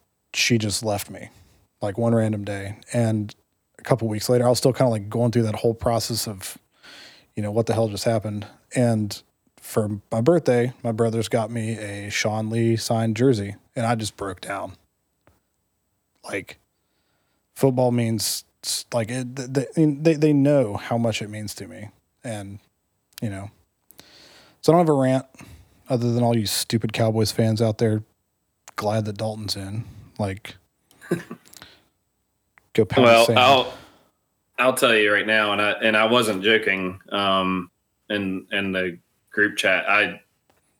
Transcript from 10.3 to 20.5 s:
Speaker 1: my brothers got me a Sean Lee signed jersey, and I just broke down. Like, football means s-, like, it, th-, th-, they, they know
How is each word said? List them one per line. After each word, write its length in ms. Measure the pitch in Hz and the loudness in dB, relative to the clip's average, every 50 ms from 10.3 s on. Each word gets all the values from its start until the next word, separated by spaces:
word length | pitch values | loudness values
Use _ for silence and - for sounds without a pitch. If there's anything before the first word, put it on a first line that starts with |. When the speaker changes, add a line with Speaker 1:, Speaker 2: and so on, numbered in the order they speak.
| 175 165 - 135 123 120 120 127 - - - | 4 4 4 2 2 2 2 0 -4 -6 -6
Speaker 1:
my 80 | 117 110 | -6 -2
brothers 360 | 110 117 113 110 117 110 - | 0 0 0 0 -2 -2 -2
got 220 | - 117 110 107 | -2 -2 -2 -4
me 260 | 117 117 110 110 113 104 | -6 -6 -4 -4 -6 -6
a 320 | 110 104 101 101 101 101 | -8 -10 -10 -10 -10 -8
Sean 380 | - - - 110 107 110 110 107 | -6 -4 -2 -2 -2 -2 -4 -2
Lee 280 | 113 117 117 113 113 | -2 0 2 2 2
signed 400 | 110 - - 120 113 113 113 107 | 0 0 -2 -2 0 0 0 0
jersey, 400 | 110 123 139 123 104 101 98 104 - _ _ _ | 2 4 4 4 2 0 -6 -8 -12 _ _ _
and 120 | 123 117 | -6 -2
I 100 | 113 120 | -2 -2
just 200 | 110 110 101 - | -2 -4 -6 -8
broke 240 | - 101 98 92 - | -8 -10 -10 -10 -10
down. 360 | - - 101 98 95 95 98 - _ _ _ _ _ _ _ _ _ _ _ _ _ _ _ _ _ _ _ _ _ _ _ _ _ _ _ _ - | -10 -10 -8 -8 -8 -12 -14 -18 _ _ _ _ _ _ _ _ _ _ _ _ _ _ _ _ _ _ _ _ _ _ _ _ _ _ _ _ -14
Like, 340 | - - 98 - - - - _ _ _ _ _ _ _ _ _ _ _ _ _ _ _ _ _ _ _ | -10 -10 -10 -10 -12 -18 -20 _ _ _ _ _ _ _ _ _ _ _ _ _ _ _ _ _ _ _
football 380 | - - 135 127 127 127 123 120 | 0 0 2 2 2 2 2 2
means 500 | 120 117 113 113 104 - - - - - _ _ _ - | 0 0 0 -2 -2 -4 -4 -6 -8 -10 _ _ _ -10
s-, 200 | - - - - - - | -8 -8 -8 -8 -6 -4
like, 160 | 120 113 104 123 | -4 -4 -4 -6
it, 240 | 131 127 123 127 | -8 -8 -8 -10
th-, 320 | 139 127 127 135 143 127 - - | -10 -10 -2 -2 -2 -2 0 2
th-, 220 | 165 156 151 139 139 | 2 2 2 2 2
they, 140 | 156 165 160 | 2 2 2
they 180 | 143 156 156 147 | 4 4 4 4
know 420 | 139 135 143 | 4 4 4